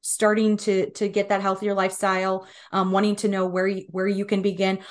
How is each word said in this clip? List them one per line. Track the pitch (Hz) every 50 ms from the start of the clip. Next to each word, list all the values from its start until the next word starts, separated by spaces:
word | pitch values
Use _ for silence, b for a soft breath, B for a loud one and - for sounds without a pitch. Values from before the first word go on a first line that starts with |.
starting | - - - - 220 214 214 214 220 214 214 208
to, | - - 196 190 185 -
to | - - 220 196
get | 196 208 196 -
that | 208 190
healthier | 196 196 190 190 208 208 202
lifestyle, | 196 185 190 190 - - 196 190 185 190 190 190 190 190 B B B B B
um, | - 196 190 185
wanting | 190 190 208 208 208
to | 202 - 208
know | 196 190 185 185
where | 175 185 185 196
you, | 202 190 190 -
where | 160 185 185 202
you | 202 190 202
can | 202 208 196 190
begin, | 202 185 170 190 190 190 190 B B